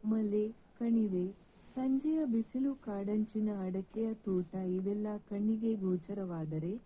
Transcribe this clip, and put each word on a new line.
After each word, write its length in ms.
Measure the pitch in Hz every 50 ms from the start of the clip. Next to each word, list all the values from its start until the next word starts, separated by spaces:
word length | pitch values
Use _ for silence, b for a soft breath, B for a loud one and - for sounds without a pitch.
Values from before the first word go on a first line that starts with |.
| -
ಮಲೆ, 400 | 214 220 220 220 208 202 214 214 220 226 - - - -
ಕಣಿವೆ, 520 | - 240 233 233 226 220 202 185 180 180 190 202 - - - - - - -
ಸಂಜೆಯ 500 | - 262 262 262 262 269 285 302 311 320 311
ಬಿಸಿಲು 500 | 262 226 226 226 - - 262 269 277 277
ಕಾಡಂಚಿನ 760 | 269 - 233 202 202 196 196 208 214 214 214 - 220 214 214 208 196
ಅಡಕೆಯ 480 | 190 185 185 190 190 - - 220 226 220 220
ತೋಟ 400 | 220 - 208 190 180 180 - - 190 185 185
ಇವೆಲ್ಲ 360 | 185 185 190 202 202 208 208 208 208
ಕಣ್ಣಿಗೆ 580 | 208 - - 202 202 208 214 226 220 220 226 220
ಗೋಚರವಾದರೆ 960 | 208 190 185 185 180 - - 202 202 190 180 170 165 160 151 156 156 156 175 202 247 -